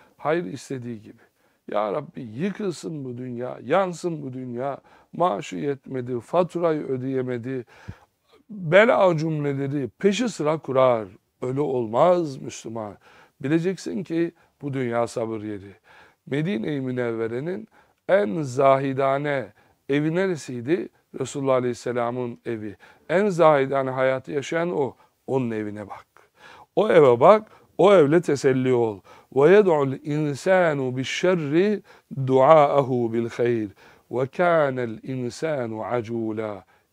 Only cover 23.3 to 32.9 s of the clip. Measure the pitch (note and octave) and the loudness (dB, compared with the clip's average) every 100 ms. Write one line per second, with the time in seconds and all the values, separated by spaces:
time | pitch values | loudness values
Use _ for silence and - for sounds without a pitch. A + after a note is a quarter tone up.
23.3 | E3 D#3+ C#3+ C3+ C#3 C3 C3 C3 C3 - | 4 4 4 2 -2 -2 0 0 0 -4
24.3 | D3 B2+ E3 F3 D#3+ B2 - _ _ - | -6 -4 -4 -2 -2 -4 -6 _ _ -4
25.3 | C3 A#2+ A2 G#2 G#2 G2 - _ _ _ | -4 -2 -4 -6 -10 -14 -16 _ _ _
26.3 | _ - - _ - G#3+ F3 C3+ A#2+ D#3+ | _ -20 -20 _ -2 4 8 8 8 6
27.3 | G#3+ - _ _ - F#3 F#3+ C#3+ E3+ E3+ | 6 2 _ _ 2 6 6 6 4 2
28.3 | C#3 C#3 C3 B2+ B2 A2+ G2 _ - _ | 0 2 2 2 2 0 -4 _ -20 _
29.3 | C3 D3+ G3+ F#3 D3+ C#3 C3+ D3+ D3+ D3 | 4 6 8 6 4 0 -2 -4 -2 -2
30.3 | C3+ F#3 F#3 E3+ C#3+ C3 B2+ B2+ - F3+ | -2 2 4 2 0 -2 -4 -6 -2 0
31.3 | F#3 C#3+ D#3+ G#3 G3 - - - C3+ C3 | 0 0 2 2 0 -6 -20 -12 -6 2
32.3 | C3 C3+ D#3+ C#3+ C#3+ B2+ | 4 8 8 8 4 2